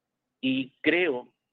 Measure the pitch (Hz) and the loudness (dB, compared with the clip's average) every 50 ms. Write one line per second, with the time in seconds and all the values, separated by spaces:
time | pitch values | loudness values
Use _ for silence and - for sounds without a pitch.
0 | _ _ _ _ _ _ _ _ - 131 131 131 135 131 - _ - 156 151 175 | _ _ _ _ _ _ _ _ -2 -2 -2 -2 -4 -6 -10 _ 0 2 2 2
1 | 180 170 131 123 120 - _ _ _ _ | 2 0 0 -2 -6 -10 _ _ _ _